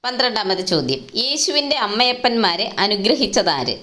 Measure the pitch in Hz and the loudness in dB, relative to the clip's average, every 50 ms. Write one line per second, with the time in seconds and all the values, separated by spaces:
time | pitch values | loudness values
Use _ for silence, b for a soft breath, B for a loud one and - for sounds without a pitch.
0 | - 247 254 240 262 247 214 220 202 185 190 175 185 185 180 156 131 123 135 131 | -4 -6 -2 0 0 0 2 0 0 0 0 0 0 0 0 0 2 0 -2 -4
1 | - - - 214 240 269 285 302 - - 294 294 285 285 294 277 226 202 208 220 | -6 -8 -6 -4 -2 -2 -2 0 0 0 0 0 0 0 0 0 0 -2 0 2
2 | 247 247 247 247 - 247 233 233 220 185 170 170 214 - - - 190 202 208 196 | 2 2 0 0 0 0 2 4 2 2 2 0 -4 -4 -2 0 0 0 0 2
3 | 196 208 - 247 262 196 - 233 196 175 151 139 123 120 104 - | 2 2 2 2 0 0 2 2 2 2 0 0 -2 -4 -6 -8